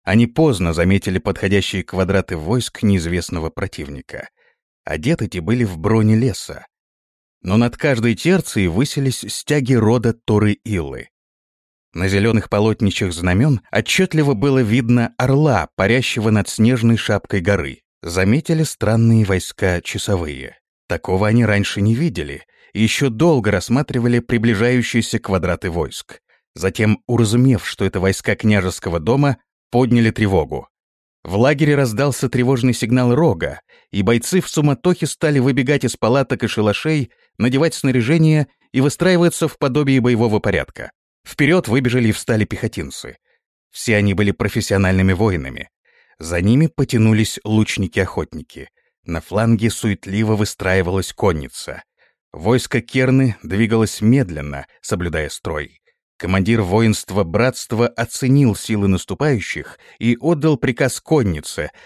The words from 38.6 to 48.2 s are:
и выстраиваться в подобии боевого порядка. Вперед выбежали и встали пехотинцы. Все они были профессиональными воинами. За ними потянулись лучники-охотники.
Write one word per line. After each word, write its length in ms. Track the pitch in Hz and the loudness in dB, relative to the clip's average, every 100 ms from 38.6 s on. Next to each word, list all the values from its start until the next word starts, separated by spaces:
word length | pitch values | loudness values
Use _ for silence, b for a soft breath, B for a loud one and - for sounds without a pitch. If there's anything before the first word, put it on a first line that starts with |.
| _ | _
и 80 | 143 | 0
выстраиваться 640 | 139 - 185 175 175 - 160 | 0 2 2 4 2 0 -4
в 120 | - | -2
подобии 400 | 143 135 139 135 | -2 0 2 2
боевого 400 | 120 117 117 107 | 2 2 2 0
порядка. 540 | 104 90 67 - - _ _ _ - | 0 -2 -4 -12 -18 _ _ _ -10
Вперед 420 | - 143 180 - | -2 2 2 2
выбежали 400 | 123 123 127 110 | 0 0 0 0
и 40 | |
встали 320 | 104 - 110 | 0 -2 -2
пехотинцы. 720 | 101 101 110 - 69 - 62 - _ _ _ _ _ | -2 -4 -8 -8 -12 -12 -18 -20 _ _ _ _ _
Все 260 | - - 104 | -8 -2 2
они 180 | 101 | 2
были 160 | 92 101 | 0 -2
профессиональными 800 | - 104 120 - 98 95 95 95 | -2 -4 -4 -2 0 2 2 2
воинами. 560 | 90 110 90 67 67 - _ b b b b | 2 0 -2 -6 -12 -16 _ b b b b
За 220 | 78 85 | -6 0
ними 280 | 95 127 160 | 2 4 2
потянулись 720 | - 135 117 110 107 107 - | 0 -2 2 4 4 0 -4
лучники-охотники. 1200 | 104 107 107 - 95 - 92 - | -2 0 0 -2 -4 -2 -4 -4